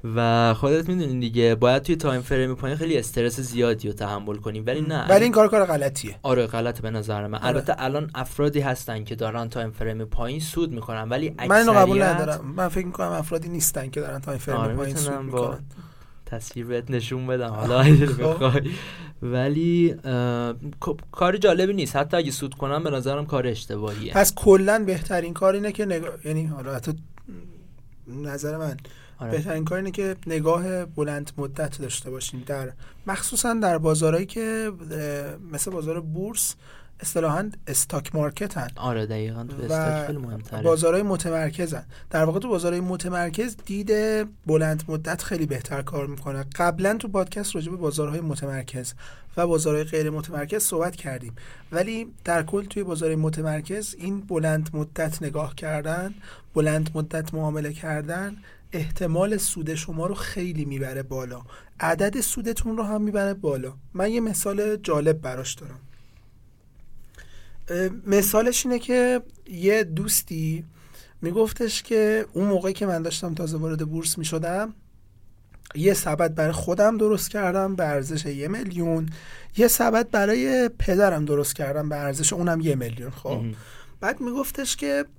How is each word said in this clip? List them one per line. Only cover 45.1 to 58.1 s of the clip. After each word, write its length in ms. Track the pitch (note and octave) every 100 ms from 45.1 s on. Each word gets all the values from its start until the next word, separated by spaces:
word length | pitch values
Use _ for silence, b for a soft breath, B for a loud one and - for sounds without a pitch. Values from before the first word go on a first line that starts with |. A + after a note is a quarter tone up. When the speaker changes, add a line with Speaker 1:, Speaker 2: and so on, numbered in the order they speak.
| E3+
Speaker 2:
خیلی 240 | - F3 D3+
بهتر 360 | C3 - C#3
کار 240 | C3+ D3+ C#3
می‌کنه. 380 | C#3+ C#3+ C3+ C3+ -
قبلاً 400 | F3 E3 F#3+ A3
تو 100 | G#3+
پادکست 460 | G3 F#3 G#3 G3+
راجع 160 | F3+ D#3+
به 60 | F3+
بازارهای 440 | D#3+ D3+ D3 D#3
متمرکز 720 | D#3+ D3+ C#3 C3+ B2+ C3 B2 - B B B -
و 100 | F3
بازارهای 380 | D#3+ D#3+ D3+
غیر 260 | D#3 D#3+ D3+
متمرکز 520 | D3+ D#3 D#3 D3 G#3
صحبت 340 | G#3 E3+ F3 F3
کردیم، 360 | D3 B2+ A#2+ A2+ B B B
ولی 340 | D#3+ G3 A3+ A3+ -
در 180 | - E3+
کل 220 | D#3+ G3+
توی 180 | G3 G#3
بازارهای 340 | F#3 D#3+ D#3+ D#3+
متمرکز 800 | D#3 D#3 D#3 D3+ D3+ G3+ G#3 -
این 220 | F3 G3
بلند 500 | G3 F3 D#3 D#3 D#3
مدت 500 | D3+ D3+ - D#3+ D#3
نگاه 320 | D#3 B2 D3+
کردن، 600 | C#3+ D#3 D3+ D3+ E3+ F#3 G#3 B B B
بلند 360 | - D#3 D#3 D#3
مدت 400 | D#3 D#3 D#3+ D#3
معامله 380 | D#3+ D#3 D3+ D3
کردن 640 | D3+ D#3+ D3+ D3+